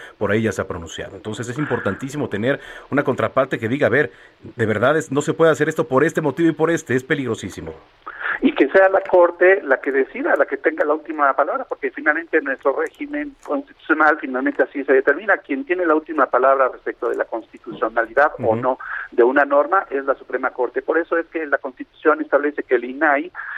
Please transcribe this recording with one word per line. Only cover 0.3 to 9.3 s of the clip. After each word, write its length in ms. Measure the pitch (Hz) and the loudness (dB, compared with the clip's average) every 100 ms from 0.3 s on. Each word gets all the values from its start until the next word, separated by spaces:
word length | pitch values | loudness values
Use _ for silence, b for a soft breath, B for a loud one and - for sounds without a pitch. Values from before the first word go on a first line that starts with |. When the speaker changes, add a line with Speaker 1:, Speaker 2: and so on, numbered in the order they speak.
Speaker 1:
ahí 120 | 110 | 0
ya 80 | 110 | 0
se 100 | 95 | -2
ha 60 | 95 | -4
pronunciado. 480 | 87 82 - - 95 | -8 -10 -12 -12 -12
Entonces, 340 | 107 107 117 | -10 -8 -8
es 80 | 123 | -6
importantísimo 720 | 147 120 104 98 135 151 110 | -4 -2 -2 -4 -6 -6 -6
tener 320 | 101 120 143 B B B | -2 -2 -2 B B B
una 140 | 139 | -2
contraparte 560 | 143 110 110 - 135 120 | 0 0 0 0 0 -2
que 80 | 110 | -4
diga, 200 | 143 120 | 0 2
a 20 | |
ver, 220 | 139 151 B B B - - | 2 0 B B B -14 -4
de 100 | 110 | -2
verdad 320 | 104 123 156 | 2 2 2
es, 140 | 151 | 0
no 100 | 135 | -2
se 120 | 147 | -2
puede 180 | 151 160 | 2 4
hacer 160 | 147 151 | 4 0
esto 200 | 156 160 | -2 0
por 160 | 131 | 2
este 180 | 156 165 | 2 2
motivo 280 | 151 131 165 | -2 2 2
y 40 | |
por 160 | 156 160 | 2 0
este, 260 | 165 - 135 | 0 0 -2
es 80 | |
peligrosísimo. 680 | 127 147 123 107 95 87 80 - - _ B B B B | 0 -2 -2 -6 -8 -10 -12 -14 -20 _ B B B B
Speaker 2:
Y 120 | 262 | 0
que 140 | - - | 2 2
sea 200 | 190 190 | 4 4
la 100 | 190 | 4
Corte 640 | - 185 175 | 2 4 4